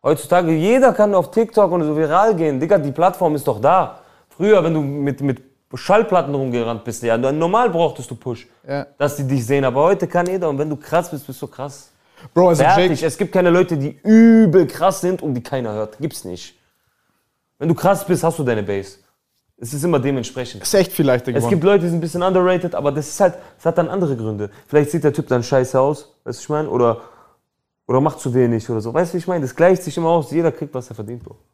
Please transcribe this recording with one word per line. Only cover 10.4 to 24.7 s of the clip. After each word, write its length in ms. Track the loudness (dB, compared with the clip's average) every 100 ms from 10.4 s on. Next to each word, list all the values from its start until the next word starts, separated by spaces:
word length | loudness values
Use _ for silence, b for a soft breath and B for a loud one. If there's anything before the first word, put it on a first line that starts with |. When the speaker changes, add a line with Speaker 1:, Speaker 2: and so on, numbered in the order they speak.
| -2
Speaker 1:
und 80 | -2
wenn 120 | -4
du 60 | -6
krass 340 | -2 -2 -2
bist, 160 | -12 -14
bist 140 | -14
du 60 | -14
krass. 440 | -12 -14 -16 _ _ b b b
Speaker 2:
Bro, 160 | 2 4
also 140 | 4
Speaker 1:
Fertig. 360 | 4 4 2 2
Speaker 2:
Jake 40 | -2
Speaker 1:
Es 120 | -2
gibt 140 | -2
keine 180 | 2 4
Leute, 280 | 4 2 0
die 200 | -4 -4
übel 640 | 4 8 8 8 6 4 2
krass 320 | 0 0 0
sind 200 | -2 -2
und 120 | -4 -6
die 60 |
keiner 280 | -4 -6 -4
hört. 260 | -6 -8 -8
Gibt's 260 | -10 -10 -14
nicht. 280 | -14 -16 _ _ _ _ _ _ _ _ _ _ _
Wenn 100 | -2
du 80 | 2
krass 300 | 2 0 0
bist, 180 | 0
hast 160 | 0 -2
du 40 |
deine 200 | -2 -2
Base. 340 | -2 -6 -6 -18 _ _ _ _ _ _
Es 160 | -12
ist 100 | -4
immer 160 | 0 0
dementsprechend. 640 | 0 -4 -6 -10 -12 -10
Speaker 2:
Ist 100 | 0
echt 200 | 0 0
viel 120 | 0 2
leichter 260 | 2 0
Speaker 1:
Es 40 | -2
Speaker 2:
geworden. 140 | 0
Speaker 1:
gibt 120 | 2 4
Leute, 140 | 2
die 40 | 2
sind 80 | -4
ein 40 |
bisschen 220 | -4 -2
underrated, 500 | 0 2 2 0 -2
aber 200 | -4 -4
das 160 | -4 -8
ist 100 | 0
halt, 140 | 0 0 B B
das 80 | -2
hat 120 | -2
dann 120 | -2
andere 260 | -2 -2 -2
Gründe. 340 | -4 -6 -8 b
Vielleicht 240 | _